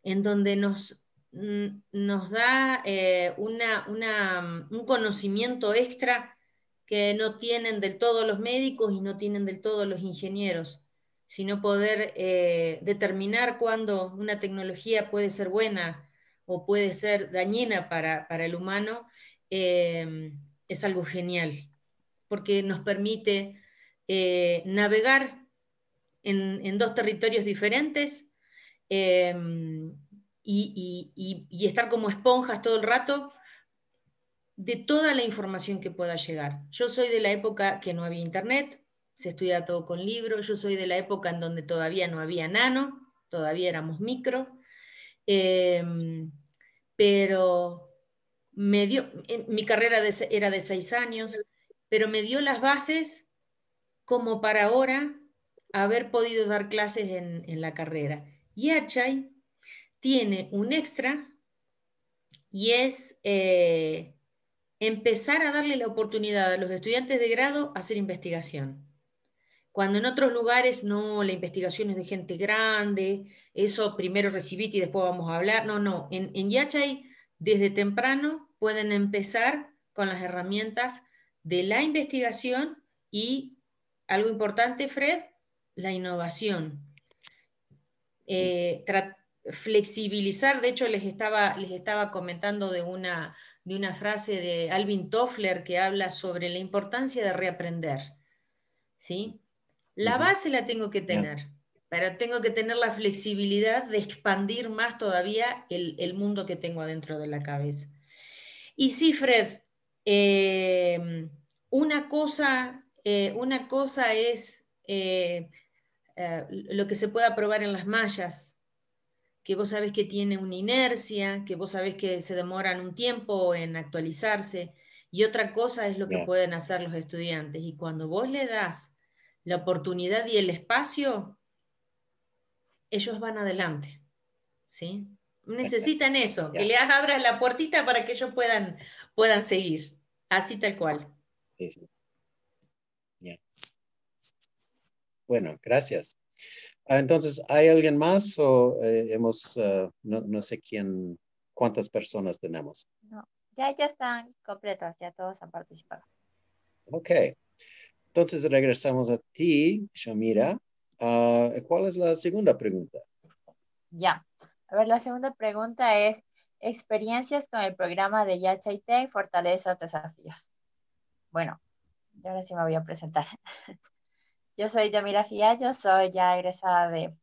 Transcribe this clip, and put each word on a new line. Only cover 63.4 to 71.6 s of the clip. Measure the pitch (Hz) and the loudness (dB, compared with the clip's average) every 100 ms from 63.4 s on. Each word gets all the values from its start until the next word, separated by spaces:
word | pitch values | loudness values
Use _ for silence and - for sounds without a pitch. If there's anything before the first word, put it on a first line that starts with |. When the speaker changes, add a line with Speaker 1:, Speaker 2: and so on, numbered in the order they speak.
| 190 180 175 165 160 160 165 _ _ _ _ _ _ - | 4 6 6 4 0 -4 -8 _ _ _ _ _ _ -4
Speaker 1:
empezar | 220 214 233 220 - 311 | -2 0 0 0 2 2
a | 302 | 2
darle | 294 294 269 | 0 0 -2
la | 226 | -2
oportunidad | 220 208 214 208 202 185 | -2 -2 -2 -2 2 2
a | 185 | 0
los | 185 | -2
estudiantes | 185 220 240 254 262 | -4 -2 -2 0 0
de | 233 | 2
grado | 226 269 294 285 | 2 0 0 -4
a | 185 | -6
hacer | 180 208 | -6 -4
investigación. | 196 175 180 165 160 147 135 139 - _ _ _ _ _ _ _ _ | -4 -6 -6 -6 -6 -8 -8 -10 -20 _ _ _ _ _ _ _ _
Cuando | - 196 208 | -2 2 2
en | 247 | 2
otros | 254 262 | 4 2
lugares, | 233 233 247 254 247 | 2 4 4 4 0
no, | 208 202 214 208 | -2 -2 -2 0
la | 196 | 0
investigación | 180 175 190 | -2 -4 -4